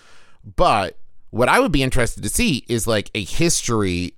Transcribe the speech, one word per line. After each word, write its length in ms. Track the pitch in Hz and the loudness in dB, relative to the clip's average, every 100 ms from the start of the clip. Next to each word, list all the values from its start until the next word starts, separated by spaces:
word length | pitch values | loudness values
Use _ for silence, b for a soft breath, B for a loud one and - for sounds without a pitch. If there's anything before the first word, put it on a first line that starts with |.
| b b b b | b b b b
But 540 | 107 - 170 113 92 - - - - | -6 2 4 2 0 -6 -14 -16 -8
what 180 | 104 123 | 0 4
I 140 | 202 | 4
would 100 | 262 | 4
be 120 | 143 | 2
interested 380 | 131 - 120 - | 2 2 0 -2
to 60 | 139 | -4
see 360 | - 233 131 - | 0 0 0 -2
is, 180 | 117 107 | -2 0
like, 220 | 110 - 110 | 0 -2 -6
a 80 | |
history 920 | 95 - 170 - - 113 98 87 87 | -4 0 2 0 0 0 0 0 -4